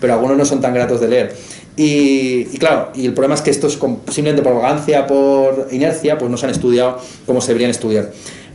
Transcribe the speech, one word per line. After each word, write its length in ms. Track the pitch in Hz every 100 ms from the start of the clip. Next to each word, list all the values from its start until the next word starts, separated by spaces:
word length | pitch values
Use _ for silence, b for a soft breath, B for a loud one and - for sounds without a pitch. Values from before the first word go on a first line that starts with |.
pero 120 | 123
algunos 220 | 113 127 139
no 80 |
son 160 | 143 135
tan 120 | 123
gratos 260 | 123 120 117
de 80 | 113
leer. 260 | 123 104 B B B B -
Y, 720 | 151 147 143 135 131 123 -
y 60 | 139
claro, 320 | 160 147 - 131
y 100 | 123
el 80 |
problema 220 | 117 135 147
es 60 |
que 100 | 151
estos, 260 | 139 147 -
com-, 220 | 135 113 -
simplemente 320 | - 147 143
por 120 | 127
arrogancia, 520 | 120 123 151 147 143 139
por 640 | 139 139 135 135 135 -
inercia, 460 | 131 156 165 147 151
pues 140 | 120
no 40 | 120
se 120 | 135
han 40 |
estudiado 460 | - 123 120 127 127 B B -
como 120 | 127
se 100 | 123
deberían 200 | 117 123
estudiar. 420 | 117 113 107 104 B B B B